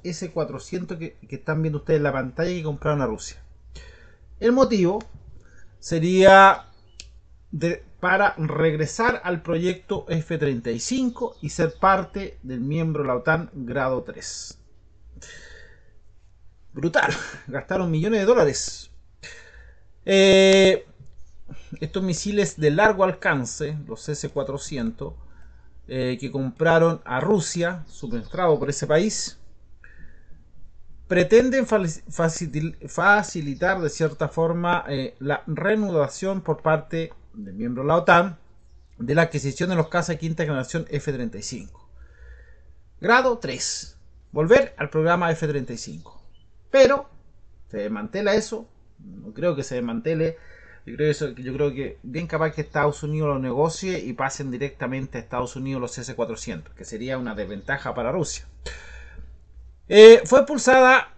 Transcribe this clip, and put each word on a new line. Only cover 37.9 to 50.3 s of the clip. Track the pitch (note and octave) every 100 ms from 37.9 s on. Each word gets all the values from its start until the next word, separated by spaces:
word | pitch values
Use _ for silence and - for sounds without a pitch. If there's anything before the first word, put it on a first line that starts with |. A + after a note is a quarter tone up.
| E3
otan | E3+ E3+ F#3 D#3+ - - - - - -
de | A#2+
la | D3+
adquisición | E3 D3 C#3 C3 F3+
de | F3
los | D#3
cazas | F3 E3 D#3
de |
quinta | D#3+ D#3+ D#3
generación | C#3 B2 E3 E3
F | C#3+ D3+
treinta | C3 A#2 G2+
y |
cinco. | - A#2 - - - - - - - - - - - - - -
Grado | F3+ B3 C4 A#3
tres. | E3+ - - - - - - - -
Volver | D3 E3 C4 C4+ -
al | D3+
programa | D#3+ D#3+ F3 E3+
F | D#3+ D#3
treinta | C#3+ A#2+
y | A#2
cinco. | - D#2 - - - - - - -
Pero, | C4+ B3+ C#4 - - - - - - -
¿se | A2
desmantela | G#2 G#2+ G#2+ F#3 G3+
eso? | G#3+ - A3 A3+ _ - -
No | G2+ F#2 G2+
creo | G#2+ E3+
que | C#3
se | C3 B2
desmantele. | A#2+ A#2 D#3 D#3+ E3